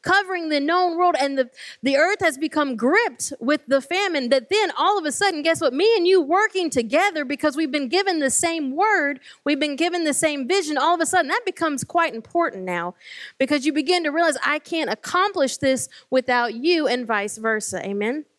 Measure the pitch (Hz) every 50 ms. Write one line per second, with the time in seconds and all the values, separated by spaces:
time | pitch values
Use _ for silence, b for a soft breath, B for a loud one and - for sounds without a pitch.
0 | - - 370 403 403 370 370 349 330 311 302 285 277 302 339 359 370 349 330 339
1 | 359 349 349 254 277 277 277 269 254 247 B B B B B B - - 262 277
2 | 311 359 415 415 392 330 262 262 311 311 - 302 294 277 254 208 226 254 330 440
3 | 480 370 240 - - - 285 - - 240 302 294 _ - 269 269 269 - 349 370
4 | 403 381 330 330 247 240 269 269 - _ 381 427 427 349 - - 302 359 415 403
5 | 320 302 - - 403 392 359 294 294 320 330 - 330 277 247 277 381 453 453 415
6 | 339 359 381 381 294 269 339 381 427 427 - 381 349 302 - 269 233 214 233 311
7 | 381 403 320 311 294 254 285 - - 302 254 294 320 277 254 294 277 233 277 370
8 | 403 392 359 320 285 262 - - - 339 330 330 294 262 262 311 392 440 415 370
9 | 294 285 285 - B B B B _ 285 302 269 302 294 285 254 330 349 349 349
10 | 330 302 269 - - 311 294 285 262 240 359 403 349 294 302 277 269 330 349 339
11 | 330 - 370 370 311 269 349 480 480 370 349 - 330 320 294 254 - - - 349
12 | 339 311 214 226 220 - _ 339 339 311 - 190 185 185 180 175 170 175 - B
13 | B B B B B B B B 269 247 294 294 247 311 277 302 277 285 359 349
14 | 330 302 285 320 339 330 277 254 - - 294 302 _ - 339 330 302 202 208 -
15 | - - - - - 415 392 359 277 262 - - - 269 262 247 - - B B
16 | B B - 262 247 - 247 247 240 233 226 233 262 330 359 320 302 240 247 254
17 | 247 208 220 202 202 214 - 220 220 226 220 214 208 - 202 180 - 190 202 202
18 | 202 220 269 311 294 _ _